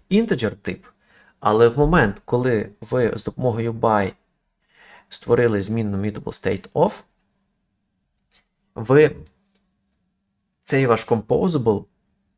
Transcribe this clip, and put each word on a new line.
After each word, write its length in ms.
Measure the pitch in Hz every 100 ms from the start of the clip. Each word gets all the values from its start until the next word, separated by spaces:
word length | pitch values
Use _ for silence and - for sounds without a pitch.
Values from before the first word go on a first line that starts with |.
| -
integer 400 | 196 226 147 107
тип, 340 | - - 90 - _ _ _ _ _
але 280 | 107 107 117
в 100 | 120
момент, 440 | 147 175 110 - -
коли 440 | 123 127 110 - -
ви 360 | 110 127 117 -
з 60 |
допомогою 500 | - - 127 113 117
"by" 400 | 113 117 107 95 - _ _ _ _ _ _ - - _
Створили 520 | - - 117 117 104
змінну 360 | 95 113 104 98
mutable 260 | 104 107
state 460 | - - 98 98 -
of, 280 | 139 190 - - _ _ _ _ _ _ _ _ _ _ _ _ _ _ _ _ -
ви 400 | 110 139 151 - - _ _ _ _ _ _ _ _ _ _ _ _ _
цей 220 | - 139 131
ваш 220 | 110 -
composable 800 | 113 - 139 185 156 113 98 - _ _ _ _